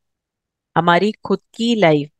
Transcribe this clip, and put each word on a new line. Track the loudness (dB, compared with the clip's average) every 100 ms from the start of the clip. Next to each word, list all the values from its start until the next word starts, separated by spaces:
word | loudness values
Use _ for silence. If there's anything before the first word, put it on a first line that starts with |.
| _ _ _ _ _ _ _ -4
हमारी | 0 0 0
खुद | -6 -6 -6 _
की | -6 -2 2
लाइफ | 2 2 -2